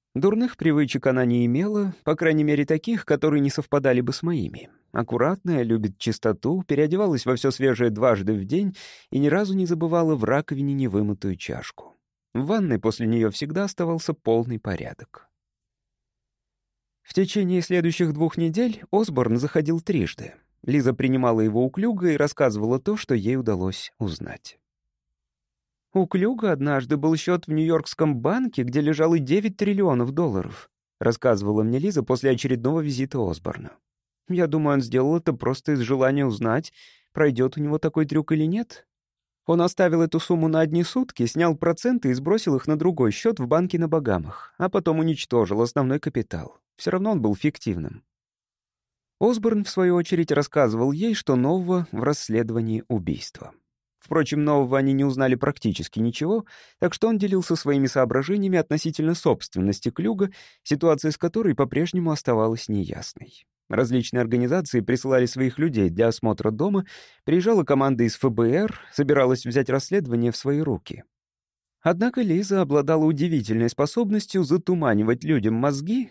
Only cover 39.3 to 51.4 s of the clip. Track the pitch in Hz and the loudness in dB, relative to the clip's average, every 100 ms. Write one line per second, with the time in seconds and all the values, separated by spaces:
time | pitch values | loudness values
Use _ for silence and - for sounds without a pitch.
39.3 | _ - 170 175 - 185 165 165 160 - | _ 0 2 2 2 2 4 2 0 0
40.3 | 170 160 160 160 165 170 254 254 - 117 | 0 2 2 2 2 0 -2 -4 -2 -2
41.3 | - 170 151 170 165 240 247 135 127 139 | 2 2 2 0 0 0 0 0 0 0
42.3 | 214 185 135 - 151 170 165 120 101 226 | 0 2 0 0 0 0 2 2 2 -2
43.3 | 220 123 156 185 175 165 160 131 92 76 | -2 0 0 0 0 0 0 0 -2 -2
44.3 | - - - 185 196 170 160 160 147 - | -12 -16 -4 -2 0 0 2 0 -2 0
45.3 | 120 98 101 117 - 131 143 - 131 - | 0 2 2 0 0 0 -2 -4 -6 -6
46.3 | 85 - - _ - - 185 202 196 110 | -8 -12 -18 _ -10 -2 -2 0 0 0
47.3 | 101 151 - - 87 76 - _ _ _ | 0 -2 -2 -6 -4 -6 -12 _ _ _
48.3 | _ _ _ _ _ _ _ _ - 226 | _ _ _ _ _ _ _ _ 0 0
49.3 | 233 220 214 202 - 180 175 170 175 165 | 2 0 0 -2 0 2 2 2 0 0
50.3 | 147 143 156 127 110 131 147 226 214 - | 0 0 2 2 2 0 0 -2 -2 0
51.3 | 127 | 2